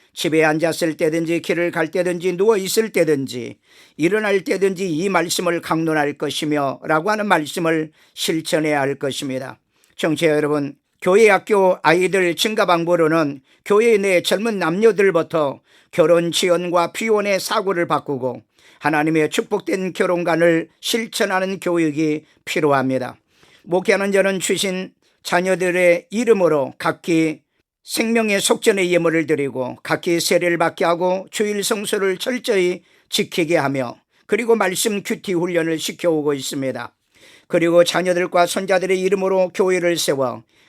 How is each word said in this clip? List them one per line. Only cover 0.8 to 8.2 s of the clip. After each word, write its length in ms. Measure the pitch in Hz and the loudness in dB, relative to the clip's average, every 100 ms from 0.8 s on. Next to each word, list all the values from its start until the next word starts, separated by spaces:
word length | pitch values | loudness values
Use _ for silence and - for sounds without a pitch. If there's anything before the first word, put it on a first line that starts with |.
| 165 156 | -2 0
때든지 460 | 160 165 165 170 | 0 0 -2 -4
길을 300 | 165 170 175 | -2 -2 -2
갈 200 | 170 160 | -2 -2
때든지 460 | 185 180 175 180 175 | 0 -2 -2 -4 0
누워 180 | 220 214 | 2 2
있을 360 | 190 220 220 | 0 -2 0
때든지 640 | 185 156 143 131 123 117 - _ _ - - | 0 2 0 -2 -8 -12 -14 _ _ -20 -2
일어날 480 | 190 214 214 196 214 | 0 0 0 -2 -2
때든지 440 | 190 196 180 190 | 0 0 -2 -4
이 200 | 151 196 | -2 0
말씀을 500 | 180 170 - 180 170 | 0 0 -2 -2 -2
강론할 540 | - 160 160 156 147 | -2 -2 0 0 -2
것이며" 680 | 143 147 - 151 147 135 127 - | -4 -6 -4 -2 -2 -2 -4 -2
라고 260 | 156 185 | 0 0
하는 160 | 214 208 | -2 2
말씀을 640 | 170 147 190 160 160 156 _ _ | 0 0 -4 0 0 -4 _ _
실천해야 680 | - | -8